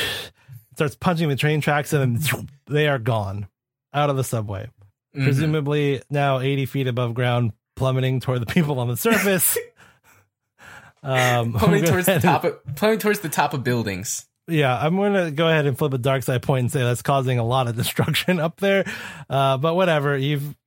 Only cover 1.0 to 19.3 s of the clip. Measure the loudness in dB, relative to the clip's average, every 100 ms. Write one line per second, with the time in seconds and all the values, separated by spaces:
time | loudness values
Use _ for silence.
1 | 0 0 0 0 0 0 0 0 0 0
2 | 2 0 -2 -4 -6 -16 -4 0 2 0
3 | 0 -2 -2 -6 -10 _ _ _ _ -2
4 | 0 0 -2 -4 -4 -8 -12 -16 -20 _
5 | _ -2 0 2 2 0 0 0 0 -2
6 | -2 0 2 2 0 -2 -2 -2 -2 0
7 | -2 0 0 2 0 -4 _ -4 -2 0
8 | 0 -2 -2 -2 0 0 2 0 -2 -2
9 | 0 2 2 2 2 -2 -6 _ -20 _
10 | _ _ _ _ _ _ -20 -20 -20 _
11 | -4 2 2 2 0 2 4 4 4 2
12 | 2 2 4 2 0 -4 -8 0 2 2
13 | 0 -2 -2 -2 0 0 0 0 -2 -4
14 | -6 -8 -12 _ -4 0 2 2 0 0
15 | 0 0 0 0 2 2 2 0 -2 0
16 | 0 -2 0 -2 0 0 0 0 0 -2
17 | 0 0 2 0 0 0 0 -2 -4 -2
18 | -2 0 0 0 -2 -2 0 2 0 -6
19 | -12 -16 -4